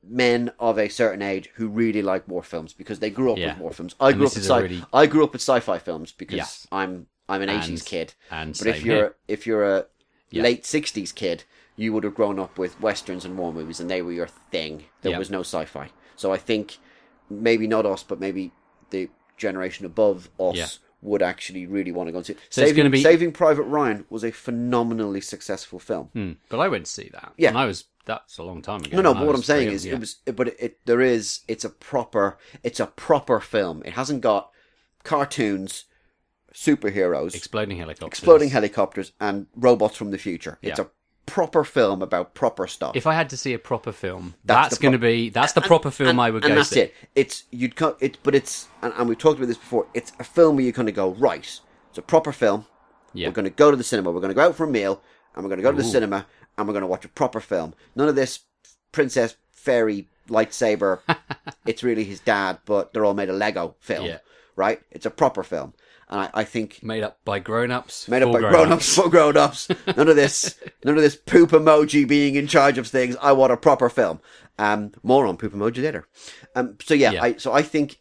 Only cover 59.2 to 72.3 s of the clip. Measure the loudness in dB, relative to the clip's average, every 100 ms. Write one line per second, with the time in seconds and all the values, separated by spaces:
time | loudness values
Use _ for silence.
59.2 | -2 -2 _ _ 0 2 2 -2 -8 _
60.2 | _ 0 0 0 0 2 0 -2 -2 -4
61.2 | _ -16 -14 -12 -6 -4 -2 -2 -4 -6
62.2 | 0 0 0 -6 -2 -2 -2 0 0 0
63.2 | -2 -2 -2 -2 -8 -10 -8 -6 -6 -10
64.2 | _ _ _ -2 -2 -2 _ -10 -10 0
65.2 | 0 0 -8 -8 -10 _ _ _ _ -8
66.2 | -6 -4 -4 -4 -8 -10 -10 -6 -6 -8
67.2 | -6 -6 -4 -2 -2 -4 -8 -16 -2 2
68.2 | 4 4 6 6 8 6 4 2 6 8
69.2 | 8 6 4 2 -6 -6 -4 2 6 6
70.2 | 6 2 -6 -8 -20 _ 0 4 4 2
71.2 | 4 6 8 6 6 6 6 2 4 4
72.2 | 2